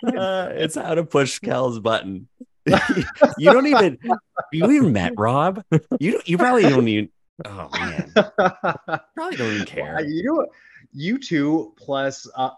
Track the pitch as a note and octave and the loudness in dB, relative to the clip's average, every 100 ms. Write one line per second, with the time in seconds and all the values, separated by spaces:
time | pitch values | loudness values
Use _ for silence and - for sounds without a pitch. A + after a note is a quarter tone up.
0 | A#3+ F#3+ F#3+ F#3 F3+ - D#3 D3+ E3+ D#3+ | -6 -4 -2 -2 -4 -4 -4 -4 -4 -2
1 | D#3+ C#3+ C3 - - B2+ C3 A2+ A2 A2+ | 0 2 2 -2 -4 -2 -2 -2 0 -2
2 | F#2+ F#2+ A2 - - _ - F#3+ - A3+ | -4 -10 -12 -20 -20 _ 2 2 2 -2
3 | B2+ - D4 - D#3+ B3+ D4 B3 F#3 B2+ | -2 2 0 4 6 6 6 4 4 0
4 | A#3 G3+ _ - - D#3 G3+ D4 G3+ G#2 | -4 -4 _ -12 -8 0 4 4 4 2
5 | F2 E2 A2 C3+ F3 F#3+ - D#3+ - B3+ | 0 0 0 2 0 -2 0 0 0 -4
6 | C#4+ - - F3 B3 B3 D#3+ C3 A#2 G#2+ | -2 -2 -2 0 2 4 4 4 2 0
7 | G#2 _ _ - G#2+ G2 D#2 - F2 D#2+ | -2 _ _ -18 -16 -14 -10 -8 -8 -8
8 | - A3 G3 - F3+ - F#3 - - D#3+ | -2 2 2 2 -2 0 -6 -6 -6 -8
9 | _ D#4+ F4 C#4+ A2+ G#2 F#2 D2 D2 D#3 | _ -10 -8 -4 -4 -4 -6 -8 -8 -6
10 | D3+ D#3+ A#3+ D#4+ - _ _ - _ C#3 | -6 -4 -2 -2 -4 _ _ -20 _ -10
11 | E3+ C4 - D#3+ C#3+ D#3+ D#3+ _ - C3+ | -6 -6 -2 0 2 0 -2 _ -6 -4
12 | C3+ C3+ A#2+ C3 C3 | -4 -6 -12 -4 -4